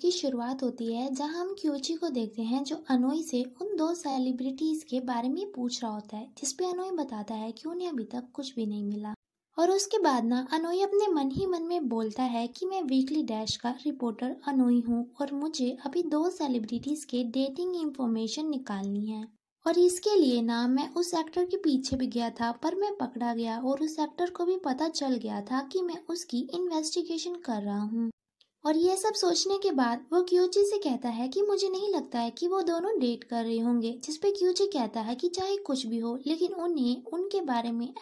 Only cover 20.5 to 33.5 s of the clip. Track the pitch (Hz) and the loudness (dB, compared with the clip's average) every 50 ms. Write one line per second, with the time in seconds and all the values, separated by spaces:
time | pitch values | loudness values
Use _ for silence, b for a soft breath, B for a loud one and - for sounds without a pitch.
20.5 | 233 233 240 247 254 277 294 - - 339 349 - 349 330 311 320 - 359 359 359 | 2 2 2 4 4 2 2 0 -2 -2 -2 0 0 -2 -2 0 0 0 0 0
21.5 | 381 392 - 311 262 262 262 - 269 262 262 220 214 240 233 233 233 - 233 233 | 0 0 2 4 4 2 2 0 -2 0 0 0 0 0 -2 -2 -2 -2 -2 -2
22.5 | 233 - - 320 359 381 403 415 403 403 262 254 - 226 240 233 233 233 233 226 | -2 -2 -2 -2 0 0 0 0 -2 -2 -4 -4 -4 -2 -2 -2 0 0 -2 -2
23.5 | 226 233 254 262 277 277 311 311 311 311 302 302 - - 349 359 359 - 349 349 | -2 -2 0 0 0 2 0 -2 0 0 -2 -2 0 -2 -2 -2 0 0 0 2
24.5 | 381 370 381 285 254 262 311 330 330 - 285 269 254 226 - 214 208 202 202 208 | 0 2 0 0 0 0 0 -2 -2 0 0 0 0 0 -2 -2 -4 -4 -4 -2
25.5 | 254 262 277 269 - 370 359 349 330 349 - - 339 349 - - 247 240 262 - | -2 -2 -2 -2 -2 -2 -2 -2 -4 -4 -6 -6 -6 -6 -6 -4 -4 -4 -4 -2
26.5 | - 349 370 349 330 311 311 311 - 349 330 339 330 320 - 349 349 349 349 262 | -2 -2 -2 0 0 0 -2 -2 -2 -2 -2 -2 -2 -4 -4 -4 -6 -6 -4 -4
27.5 | 226 208 202 202 202 202 208 214 226 233 233 226 - _ _ _ _ _ _ _ | -4 -2 -2 -2 -2 -2 -2 -2 -2 -2 -2 -2 -4 _ _ _ _ _ _ _
28.5 | _ _ - 302 311 320 349 359 381 381 427 440 440 - 381 349 339 - - 381 | _ _ 0 2 4 4 4 4 4 2 2 0 0 2 2 2 2 2 2 2
29.5 | 392 392 403 392 302 262 254 233 240 240 - - 320 359 359 359 359 359 359 359 | 0 2 2 2 4 4 4 2 2 -2 -2 2 2 2 4 6 6 4 4 6
30.5 | 370 403 403 403 415 403 403 294 247 240 - 240 226 226 247 262 269 381 415 415 | 6 4 4 4 4 0 0 0 0 0 -2 -2 -2 -2 -2 -2 0 2 2 2
31.5 | 403 403 403 381 381 381 403 415 370 294 - - - 233 233 233 233 - 339 349 | 2 2 2 0 0 0 0 0 0 0 0 -2 -2 -2 -2 -2 -2 -2 0 2
32.5 | 381 381 349 339 330 339 349 415 453 339 254 240 233 226 - - 240 233 226 226 | 2 2 2 2 2 2 2 0 2 2 2 2 0 -2 -4 -4 -4 -2 0 0